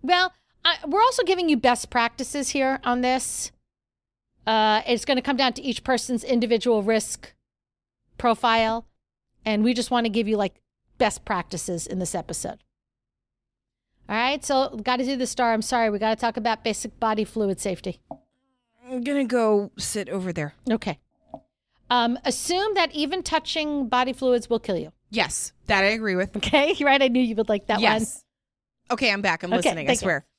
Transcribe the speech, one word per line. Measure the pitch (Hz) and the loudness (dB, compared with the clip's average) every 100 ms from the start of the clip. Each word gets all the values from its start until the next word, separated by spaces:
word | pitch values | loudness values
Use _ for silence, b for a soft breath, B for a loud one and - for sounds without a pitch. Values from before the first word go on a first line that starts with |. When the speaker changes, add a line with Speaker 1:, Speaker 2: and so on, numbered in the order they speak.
Speaker 1:
Well, | 262 359 370 _ _ _ | 2 2 2 _ _ _
I, | - 330 302 | 0 0 0
we're | 359 | 4
also | 466 508 | 4 4
giving | 359 370 339 | 2 2 2
you | 285 | 4
best | 247 240 - | 4 2 0
practices | 247 233 - 262 294 262 | 0 0 -2 -6 -4 -4
here | 285 262 269 | 0 0 0
on | - 247 | -2 0
this. | 247 254 - - - _ _ _ _ _ _ _ _ _ - | 2 0 -2 -6 -8 _ _ _ _ _ _ _ _ _ -2
Uh, | 220 214 214 - | 2 4 2 2
it's | 240 | -2
gonna | - 254 | 0 0
come | 262 254 | 0 0
down | 262 | 0
to | 269 | 0
each | 269 220 | -6 -6
person's | - 247 - 240 | -2 -2 0 -6
individual | - 247 226 226 247 220 | 0 0 2 0 2 0
risk | 202 220 - - - _ _ _ _ _ _ _ _ _ | 2 0 0 -10 -12 _ _ _ _ _ _ _ _ _
profile. | 240 220 240 226 220 226 - _ _ _ _ _ | 0 2 2 4 2 -2 -8 _ _ _ _ _
And | - 208 | -2 2
we | 220 | 2
just | 240 233 | 2 0
wanna | 247 233 | 0 2
give | 208 214 | 0 0
you, | 214 | 0
like, | 196 _ _ _ _ _ | -2 _ _ _ _ _
best | 220 - | 0 0
practices | - 190 - 170 - 170 - | -4 -4 -4 -8 -6 -6 -4
in | 185 | -6
this | 180 | -4
episode. | 180 - 160 - - _ _ _ _ _ _ _ _ _ _ _ _ _ _ - | -6 -6 -8 -8 -12 _ _ _ _ _ _ _ _ _ _ _ _ _ _ -6
All | 214 | -2
right, | 247 285 | -2 -2
so | - 269 269 226 | 0 0 0 -4
gotta | 208 247 | -2 -2
do | 262 277 | 0 -2
the | 254 | -4
star. | - 240 | 0 0
I'm | 226 | 2
sorry, | 220 247 226 | 0 0 0
we | 208 | 0
gotta | 214 220 | 0 0
talk | 233 226 | -2 -2
about | 226 220 | -2 -2
basic | 233 208 226 - | -2 -4 -8 -4
body | 226 214 | -2 0
fluid | 208 226 202 185 | -2 -2 -2 -2
safety. | 202 180 196 - _ - _ _ _ _ _ _ 247 | -4 -4 -8 -10 _ -20 _ _ _ _ _ _ -10
Speaker 2:
I'm | 254 | -6
gonna | 240 285 | -2 -2
go | 254 247 226 208 202 - | 0 2 4 2 0 -8
sit | - 214 196 | -6 -6 -4
over | 196 185 | -6 -4
there. | 170 147 - - | -4 -6 -6 -4
Speaker 1:
Okay. | 226 - 151 _ _ _ - _ _ _ _ _ | -2 -2 -8 _ _ _ -20 _ _ _ _ _
Um, | 247 233 247 | 2 2 0
assume | 285 - - 359 415 | -2 -4 -2 0 0
that | 392 330 | 0 0
even | 294 294 370 | 0 -2 -2
touching | - 320 311 330 302 294 247 | -2 -2 -2 -4 -2 -2 0
body | 247 254 | 0 0
fluids | 254 262 247 214 | 0 2 2 0
will | 226 | -4
kill | - 180 | -2 -4
you. | 156 _ _ | -4 _ _
Speaker 2:
Yes, | 214 - - - _ - | -2 -2 -2 -8 _ 0
that | 202 | 2
I | 196 | 4
agree | 220 220 180 | 2 -2 -2
with. | 196 208 | -2 -4
Speaker 1:
Okay, | - 294 294 359 | 2 2 4 2
<laughs> | |
right? | 285 269 | 4 4
I | 269 | 4
knew | 247 | 2
you | 247 220 | 0 0
would | 220 | 0
like | 208 - | -2 0
that | 214 | 2
one. | |
Speaker 2:
Yes. | 214 220 220 - _ _ _ _ _ _ _ | 4 2 -2 -6 _ _ _ _ _ _ _
Okay, | 247 254 | 0 0
I'm | 202 | 2
back. | 202 160 | 0 -2
I'm | 175 | 0
Speaker 1:
Okay, | 233 277 | 0 0
Speaker 2:
listening, | 170 139 | 0 0
I | |
Speaker 1:
thank | 240 | 0
you. | |
Speaker 2:
swear. | 190 147 - | 0 -2 -6